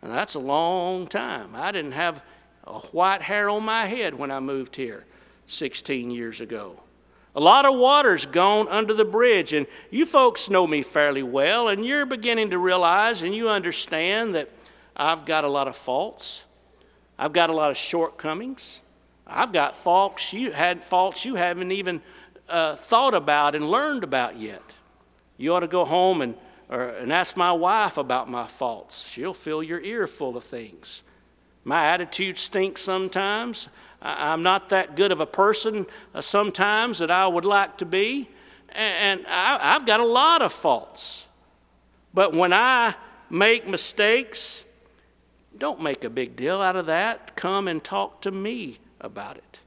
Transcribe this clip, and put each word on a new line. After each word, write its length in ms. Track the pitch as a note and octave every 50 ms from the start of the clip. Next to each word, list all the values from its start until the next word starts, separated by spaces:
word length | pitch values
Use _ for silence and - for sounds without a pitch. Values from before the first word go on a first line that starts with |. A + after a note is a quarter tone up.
And 100 | - -
that's 220 | A2+ C3 G3 G#3+ -
a 60 | D#3
long 680 | B2+ C3+ C#3 D3+ E3 E3+ F#3 F#3 F3 F3+ F#3 F#3 F#3 D#3
time. 440 | - G3+ A#3 B3+ - - G#2+ G2+ G#2+
I 160 | A2 D3+ F#3
didn't 220 | G#3 F#3+ D#3 D3 C3
have 280 | C#3+ E3+ F3 E3 C#3+ - - - - _ _ _ _ -
a 140 | - - A2
white 420 | - - - D#3+ F3 F#3+ G3 G3
hair 280 | E3+ - G3 G#3 G#3 G3+
on 140 | G#3 G#3+ G#3+
my 220 | A3 A3 A3+ A3+
head 300 | F#3+ G#3+ B3+ A3 F3+ C#3+
when 160 | B2 C#3 C#3
I 100 | C3+ C3+
moved 340 | C3 C3+ C#3 C3+ C3 B2+ -
here 300 | - C3+ A#2 G#2 G2+ - _ _ - _ _ _ _ _ _
sixteen 640 | - - D#3+ - - - - - C#3+ C3 A#2+ A#2+
years 300 | B2 A#2+ A#2 A#2 A2 A2
ago. 400 | A#2+ G#2 A2+ A2 G2+ F#2+ E2+ - - _ _ _ _ _ _ _ _ _ _
A 40 | -
lot 260 | D3 E3+ G#3 C4 C#4
of 140 | C#4 C4+ B3+
water's 460 | B3 B3+ C#4 D4 D4 B3 F#3 D#3 -
gone 420 | - C3+ E3 F3+ G3 G#3 G#3+ G#3+ D#3+
under 260 | F3 G#3 A3 G#3 A3
the 120 | G#3+ G#3+
bridge, 480 | G#3+ F3 A3 A#3+ B3 A3+ G3 D#3+ - D3+
and 120 | D3+ C#3+ - - - - -
you 160 | - A3+ E4
folks 440 | - - C#4+ C4 B3 A#3 - - -
know 180 | G3 F#3 F3+ E3
me 140 | D#3 D3
fairly 420 | C#3 - - D#3 D3 D3 C#3 C3+ C3+
well, 460 | B2 A#2+ C3+ C3+ D#3+ G3+ A#3 A#3+ A3+
and 160 | G3+ G3 A3
you're 200 | A#3+ C#4 D4 C#4+
beginning 440 | C4 C4+ B3 G#3+ A#3+ A#3 A3+ A3 G#3
to 80 | F#3 F3+
realize 680 | F3 F#3 F#3 F#3 F3 E3 E3+ G3 G#3+ A3+ A#3 F#3 E3
and 100 | F3 G3+
you 140 | A3 A#3 A3+
understand 880 | G#3+ G3+ F3 E3+ E3 - - - - D#3+ E3 F3 G3 A3 A#3 A3 F#3+
that 140 | D#3+ - - - - - - _ _ _ _ _
I've 300 | - C#3+ D3+ E3 D#3+ D3+
got 200 | D3 D#3+ D#3 D3
a 40 | D3
lot 200 | C#3 C#3+ C#3 C3+
of 80 | A#2+ -
faults. 680 | - - B2+ C3+ F3 A3 - - - - - - - _ _ _ _ _ _ _ _ _ _ _ _ _ _ _
I've 160 | - D3+ -
got 160 | F3 E3+ D#3+
a 40 | D#3+
lot 180 | D#3 D3+ D3
of 60 | C3+ -
shortcomings. 1040 | - - - F3 E3 D#3+ - - - D3+ D#3 F3 A3+ B3+ C4+ - - - - - _ _ _ _ _ _ _ _ _
I've 280 | - - - F#3 B3+ G3
got 240 | E3+ C#3+ C#3 - -
faults 560 | - F3+ F3 F#3 G3 G3 F#3+ - - - -
you 180 | G3+ B3+ B3+
had, 320 | D3+ C#3+ D#3+ F3 F3+ F3 F3
faults 400 | - - F3+ F#3 G3 F#3 - -
you 120 | A#3+ C4+
haven't 360 | G3 F3 F3+ F3 F3 F#3 F3+
even, 300 | F#3 G3+ G3 F3+ F3+ D#3+ - - - - - - _ - _ _
uh, 260 | D#3+ E3+ D#3+ D#3 D3+
thought 380 | - - - A#3 A3+ C4+ C4+ A3+
about 420 | F3+ D3+ C#3+ D3 D3 D3 D3 C#3
and 160 | D3+ D3+ D3+
learned 320 | F#3 B3 C#4+ D4+ D4 C4 F3+
about 340 | D3+ C3+ C3 B2 A#2 - B2
yet. 240 | G#2+ G#2+ G2+ F2+ - - - - _ _ _ _ _ _ _ _ _ _ _
You 200 | _ A#2+ D3 E3+
ought 60 | F3+
to 60 | F3 E3
go 160 | E3 F3+ E3+
home 380 | C3+ D#3 F3 F3+ F#3 F#3 E3
and, 140 | C#3 A#2+ A2+ - - - - - _ _
or, 200 | B2+ B2 B2+ B2
and 220 | A#2 G2 B2 A#2
ask 240 | D3+ F3 F#3 - -
my 160 | F#3 F3+ F3
wife 460 | F3 E3+ E3 F3+ G3+ A3 G#3+ F#3 - -
about 320 | C#3+ B2+ B2+ B2+ B2 G#2+
my 160 | B2 A#2+ A#2
faults. 640 | A2+ - - C3+ B2 A#2 G2+ - - - - - -
She'll 260 | - - B2+ F#3 F#3
fill 300 | - - D#3 D#3 D#3 D#3+
your 180 | D#3 E3 F3
ear 240 | C#3+ G3 A3+ A#3+ G3+
full 320 | D#3 - - D#3 C3 A#2+ A#2+
of 60 | A2+
things. 600 | - - B2 A2+ G#2+ F2+ - - - - - - _ _ _ _ _ _ _ _ _ _ _ _
My 220 | B2+ C#3 E3+ D#3
attitude 520 | D3+ E3+ F3+ F3 E3+ - - F#3 F#3+ F3+ -
stinks 440 | - - - G3+ F#3+ G3 - -
sometimes. 880 | - - F#3 F#3 F#3+ F#3 F#3 F#3 G3 G3 G#3 G#3+ A#3 B3 A3+ - - - _ - - - - _ -
I, 300 | - D3 C#3+ D3 D3+ D#3+
I'm 100 | D#3+ E3
not 260 | F3+ F#3 G3 F#3+ -
that 260 | G3+ - - - D3
good 160 | C#3+ G3 G3+
of 80 | F#3 D#3
a 60 | D#3
person, 600 | D3+ - - G3 G#3 G#3+ G#3+ - A3 G#3+ G#3+ F#3+ - - - - - _
uh, 80 | -
sometimes 800 | - - - G3+ G#3 G#3+ - - F#3 G3+ G#3 G#3+ A3+ B3 A3 D#3+
that 100 | E3+ D#3+
I 180 | F3 F3+ F#3+ F#3+
would 180 | E3+ E3+ E3+
like 320 | G3 G3+ G3+ G3 G3 - -
to 80 | F#3+
be. 440 | E3+ E3+ F#3+ G3+ A3 B3+ C#4+ C4 - - - - - - - _ _
A-, 80 | - -
and 480 | A3 G#3+ F#3 E3+ G#3 G3 G3 F#3 - D#3+
I, 300 | E3+ F3 F#3 A3 C#4 C4+ - C#3+ F#3
I've 120 | D4+ - A3+
got 120 | G#3+ G#3+
a 60 | A#3+
lot 380 | A#3 A#3 B3 C#4 D#4 E4+ D4+ C4+
of 100 | F#3 -
faults. 760 | - - E3 C3 A2 - - - - - - - - - _ _ _ _ _ _ _ _ _ _ _ _ _ _ _ _ _ _
But 220 | F#3 F#3+ F#3+ D#3
when 180 | E3 F3+ F3+ F3+
I 400 | G3 A#3 B3+ C4 B3 A#3 A3+ F#3+ - - - - - - _
make 380 | E3 E3+ G3 G#3+ A3+ A#3+ A3+ F#3
mistakes, 960 | G3 E3 - - - - G#3 G#3 A3 B3+ C4+ - - - - - - - - _ _ _ _ _ _ _ _ _ _ _ _ _ _ _ _ _ _ G2+
don't 240 | C3 D3 - C#3+
make 220 | D#3+ D3+ C#3 - -
a 60 | A#2
big 240 | A2+ B2 B2+ B2 B2
deal 260 | A#2+ B2+ D3 F#3 G3
out 140 | G3+ F#3 F#3
of 100 | F#3 F3
that. 500 | D#3+ D#3+ E3 F#3+ A3 A#3 - - - -
Come 320 | - - F3+ F#3+ G3 G3 F#3+
and 160 | E3 D#3+ -
talk 380 | - F#3+ G3 G3 G3 - _
to 100 | - G3+
me 460 | F#3+ F#3+ F#3+ G#3+ A#3+ B3 G#3 C#3+ A2+ - _ _ _ _
about 360 | - A2+ - G2+ G2+ G2 - -
it. 220 | - _ _ - _